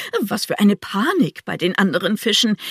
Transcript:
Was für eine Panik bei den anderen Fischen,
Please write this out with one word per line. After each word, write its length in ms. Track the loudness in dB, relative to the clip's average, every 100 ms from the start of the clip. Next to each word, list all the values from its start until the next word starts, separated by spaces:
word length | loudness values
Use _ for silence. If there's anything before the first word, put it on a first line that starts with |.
| -4 -4
Was 260 | -2 -4 -4
für 140 | 4
eine 160 | 4 4
Panik 720 | -2 -2 0 2 0 -2 -8
bei 120 | -2
den 180 | -2 2
anderen 400 | 0 0 -2 -2
Fischen, 400 | 0 2 2 0 -6